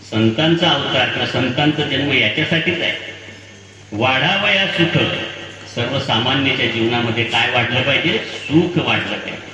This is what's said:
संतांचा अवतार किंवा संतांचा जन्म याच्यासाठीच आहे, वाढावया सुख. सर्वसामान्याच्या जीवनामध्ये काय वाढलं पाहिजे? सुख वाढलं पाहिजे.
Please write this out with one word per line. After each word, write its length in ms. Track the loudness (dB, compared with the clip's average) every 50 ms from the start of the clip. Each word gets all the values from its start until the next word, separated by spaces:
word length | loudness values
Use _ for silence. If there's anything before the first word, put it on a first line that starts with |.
| -14 -4
संतांचा 580 | 0 4 4 4 4 4 4 4 4 4 4 2
अवतार 400 | 2 2 0 0 0 0 0 0
किंवा 180 | 0 -2 -4 -2
संतांचा 560 | 0 0 0 0 2 2 2 2 2 2 0
जन्म 300 | -2 0 -2 0 0 2
याच्यासाठीच 680 | 2 2 2 0 0 0 0 0 0 0 0 -2 0
आहे, 120 | -2 -4 -4 -4 -8 -12 -14 -16 -16 -18 -18 -18 -20 -20 -20 -20 -20 -20 -20 -20 -18 -10
वाढावया 760 | -4 0 0 2 2 2 2 0 0 0 2 2 2 2 0 -2
सुख. 340 | 0 0 0 2 2 0 0 0 -2 -4 -6 -8 -10 -14 -14 -16 -16 -16 -16 -12 -6
सर्वसामान्याच्या 920 | -4 -4 -2 -2 -4 -2 0 0 0 0 0 0 0 0 0 0 0 -2
जीवनामध्ये 580 | -2 0 0 0 2 2 0 0 0 0 0 -2
काय 280 | 0 2 0 0 2
वाढलं 300 | 2 0 0 2 0 0
पाहिजे? 360 | 0 2 0 2 2 0 0 0
सुख 680 | -4 -6 -10 -10 -6 4 4 4 4 4 2 0 0
वाढलं 320 | 0 0 -2 -2 -4 -6 -6
पाहिजे. 200 | -6 -10 -10 -12 -12 -14